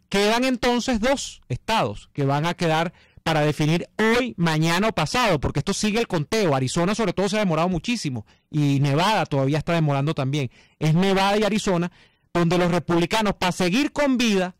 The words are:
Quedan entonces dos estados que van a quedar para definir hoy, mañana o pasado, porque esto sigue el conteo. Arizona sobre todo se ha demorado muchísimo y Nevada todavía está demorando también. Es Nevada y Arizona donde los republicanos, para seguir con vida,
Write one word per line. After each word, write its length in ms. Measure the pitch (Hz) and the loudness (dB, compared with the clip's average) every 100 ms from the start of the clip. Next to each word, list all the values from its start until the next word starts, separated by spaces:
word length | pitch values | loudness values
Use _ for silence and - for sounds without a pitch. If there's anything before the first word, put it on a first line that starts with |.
| - | -4
Quedan 360 | 202 208 233 | 0 2 2
entonces 560 | 262 247 247 240 262 226 | 0 0 0 0 0 0
dos 420 | 240 277 - - - | 0 -2 -4 -14 -10
estados 600 | 127 - 220 127 104 - | -8 -2 -2 -2 -6 -10
que 120 | - 139 | -4 -2
van 200 | 143 170 | 0 -2
a 80 | |
quedar 400 | 175 170 156 175 - _ _ | -2 0 0 -2 -8 _ _
para 180 | - 156 | -2 0
definir 480 | 151 147 151 170 - - | 0 0 0 0 -2 -2
hoy, 380 | 220 233 254 - | 2 2 0 -2
mañana 520 | 170 156 165 175 220 | 0 2 0 0 0
o 40 | |
pasado, 460 | - 151 247 233 165 | -2 -2 0 0 0
porque 200 | 131 - | -2 -4
esto 140 | - | -4
sigue 260 | 196 214 214 | -2 -2 -2
el 80 | 233 | -2
conteo. 460 | 175 147 226 180 | -4 -2 0 0
Arizona 400 | 131 131 170 175 214 | 0 0 0 0 0
sobre 180 | 202 | -2
todo 140 | 175 196 | 0 -2
se 100 | 214 | 0
ha 20 | |
demorado 300 | 196 156 180 | 0 0 0
muchísimo 560 | 175 - 240 147 123 - _ _ | -2 -4 -4 -4 -8 -12 _ _
y 280 | 151 143 139 | 0 2 2
Nevada 440 | 143 143 196 208 151 | 2 2 2 0 0
todavía 320 | 139 135 151 | 0 0 -2
está 160 | 160 | 0
demorando 400 | 170 151 139 143 | 0 0 0 -2
también. 380 | 160 131 147 127 - _ - | -4 -4 -4 -6 -10 _ -4
Es 160 | 156 | 0
Nevada 440 | 160 196 190 196 214 | 2 2 2 2 2
y 40 | |
Arizona 480 | 202 208 208 175 175 - _ _ _ | 0 0 0 -2 -2 -8 _ _ _
donde 280 | 175 170 175 | 0 2 2
los 120 | 175 | 2
republicanos, 600 | 175 - 170 170 220 208 | 0 0 0 0 0 0
para 180 | - 180 | -2 -2
seguir 400 | - 180 226 311 | 0 0 2 0
con 280 | - 285 247 | 0 0 2
vida, 360 | 240 190 180 | 2 0 -2